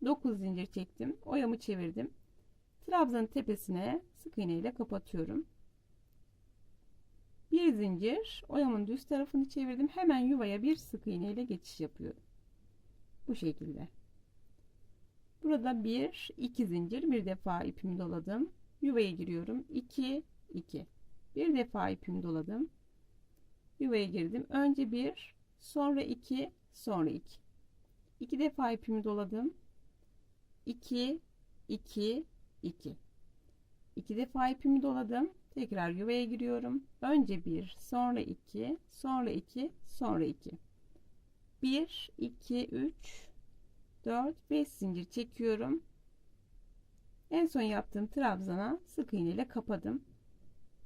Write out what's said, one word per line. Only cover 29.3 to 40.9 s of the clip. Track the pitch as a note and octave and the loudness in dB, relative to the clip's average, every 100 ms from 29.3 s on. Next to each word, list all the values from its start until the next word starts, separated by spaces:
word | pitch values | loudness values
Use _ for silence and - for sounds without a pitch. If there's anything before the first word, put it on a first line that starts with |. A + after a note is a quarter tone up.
| A3 C#4 E4+ - - - - - - - - - - - | -2 -2 -4 -18 -20 -20 -20 -20 -20 -20 -20 -20 -16 -12
İki, | A#3+ - A#3+ B3 D#4+ - - - - - | -10 -4 -2 0 -2 -8 -20 -20 -16 -8
iki, | G#3+ - G#3+ G#3 B3+ D#4+ - - - | -8 -6 -2 0 0 -4 -12 -20 -10
iki. | E3+ - C#3 D#3 - - - - - - - - - - | -10 -8 -12 -12 -18 -20 -20 -20 -20 -20 -20 -20 -14 -10
İki | - G#3+ | -4 -2
defa | B3+ C4 B3+ | -2 2 2
ipimi | C4 C#4 C#4 | 4 4 6
doladım. | C#4 B3+ A3+ A#3+ E4 - - | 4 0 0 0 0 -2 -10
Tekrar | C#4 A#3+ G3 E3+ | -6 -4 0 0
yuvaya | F3 G#3+ A#3+ | 0 0 0
giriyorum. | A#3+ A#3 A#3+ A#3+ A#3+ C4+ - - | 0 -2 0 0 0 -2 -4 -2
Önce | B3+ D4+ B3+ F#3 | 4 6 6 2
bir, | F3 E3 F#3 - | 0 -2 -4 -10
sonra | - B3 B3 A#3+ | -2 0 2 0
iki, | - - - G#3 A#3+ E4 - | -2 -8 -8 -6 -4 -4 -8
sonra | - C4 C4 A#3+ | -6 -2 0 0
iki, | G3+ - B3 D4+ - - | -2 -6 -6 -6 -6 -6
sonra | - A#3 E3 | -2 0 2
iki. | D#3 D#3+ - - - - - | 0 -2 -10 -14 -18 -20 -20